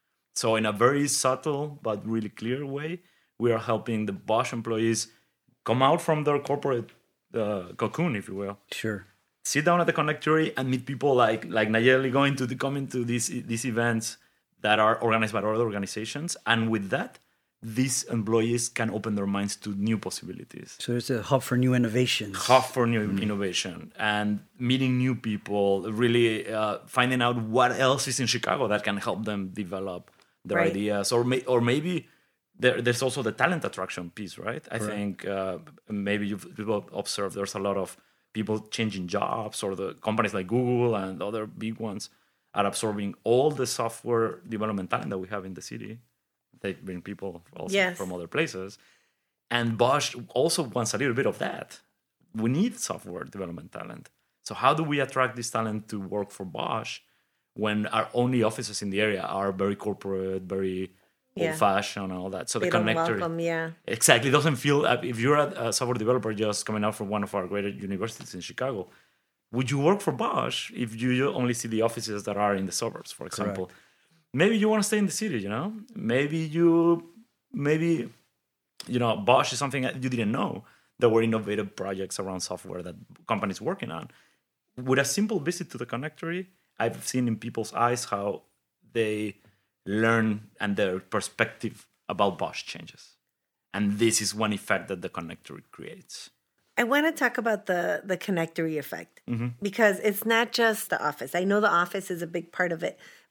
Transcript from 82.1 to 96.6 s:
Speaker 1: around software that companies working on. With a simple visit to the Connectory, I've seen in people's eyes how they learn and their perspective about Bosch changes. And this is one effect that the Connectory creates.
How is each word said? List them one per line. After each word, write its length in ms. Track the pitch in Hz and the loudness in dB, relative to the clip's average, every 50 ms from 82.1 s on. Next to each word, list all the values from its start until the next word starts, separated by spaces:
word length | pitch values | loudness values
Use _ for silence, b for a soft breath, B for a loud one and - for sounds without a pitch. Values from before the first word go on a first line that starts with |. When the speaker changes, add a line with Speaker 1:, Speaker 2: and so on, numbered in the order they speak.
| - - | -6 -6
Speaker 1:
around 200 | 95 95 92 90 | -6 -6 -6 -6
software 400 | - - 92 90 - 95 92 90 | -6 -6 -8 -8 -8 -10 -10 -10
that 140 | 85 90 87 - - - - - _ | -10 -10 -12 -14 -18 -20 -20 -12 _
companies 340 | - 113 101 107 98 92 - | -4 -2 -2 -2 -2 -4 -4
working 300 | 110 151 190 190 - - | -6 -6 -6 -6 -6 -8
on. 180 | 82 82 - b b b b b b b b _ _ _ _ _ _ | -8 -8 -10 b b b b b b b b _ _ _ _ _ _
With 220 | - 127 131 131 | -6 -2 2 2
a 80 | 139 135 | 2 2
simple 340 | - - 202 214 214 226 175 | 2 2 0 0 0 0 -2
visit 300 | 143 170 - - 127 - | -2 -4 -4 -6 -8 -10
to 60 | - | -10
the 80 | 120 123 | -10 -8
Connectory, 600 | - - 120 143 156 - - 170 165 170 180 190 - _ _ _ _ _ - | -6 -6 -6 -6 -8 -10 -10 -8 -8 -6 -8 -8 -12 _ _ _ _ _ -2
I've 260 | 113 113 - - - | -2 -2 -2 -4 -6
seen 200 | - - 127 123 | -2 0 0 0
in 80 | 117 113 | 0 0
people's 360 | 110 - 113 - 117 107 - - | -2 -4 -6 -6 -6 -6 -4 0
eyes 320 | 131 120 120 123 120 - | 2 2 2 2 0 -2
how 360 | - 107 101 101 104 95 - - _ _ _ _ _ _ _ _ _ - | -4 -4 -2 0 -2 -4 -4 -8 _ _ _ _ _ _ _ _ _ -2
they 420 | 117 110 107 107 107 107 107 - b b b b b b b b _ - | 0 0 0 0 -2 -4 -6 -8 b b b b b b b b _ -6
learn 640 | 92 101 110 113 113 113 113 110 110 104 107 107 - _ - | -2 0 2 4 4 4 4 4 2 0 -2 -6 -12 _ -6
and 160 | 104 101 101 | -4 -2 0
their 240 | 101 104 95 92 95 | 2 0 0 0 -2
perspective 880 | - - - 104 - - - - 113 113 - - - 117 113 - - _ _ _ _ - | -4 -4 -4 -4 -4 -2 0 0 0 0 -2 -4 -8 -8 -8 -10 -18 _ _ _ _ -4
about 280 | - 92 104 101 87 | 0 2 2 2 2
Bosch 260 | 80 90 80 - - - | 0 -4 -4 -4 -6 -10
changes. 540 | - - - - - - - - - _ _ _ _ _ _ _ _ _ _ _ _ - | -10 -12 -14 -14 -18 -20 -20 -20 -20 _ _ _ _ _ _ _ _ _ _ _ _ -2
And 260 | 101 104 101 101 104 | 0 0 0 2 4
this 220 | 117 113 107 - | 4 4 4 2
is 120 | 107 98 101 | 0 -2 -2
one 180 | 107 110 104 107 | -2 0 -2 -2
effect 340 | 95 - - 104 95 - | -2 -2 0 0 0 0
that 140 | - 95 90 | -4 -6 -6
the 80 | 90 90 | -6 -8
Connectory 540 | - 90 85 82 85 - - - - - - _ | -8 -8 -10 -10 -12 -14 -16 -16 -16 -16 -18 _
creates. 580 | - - - - - 185 - - - - - - _ _ _ _ _ _ | -18 -16 -14 -14 -14 -16 -18 -18 -16 -16 -16 -18 _ _ _ _ _ _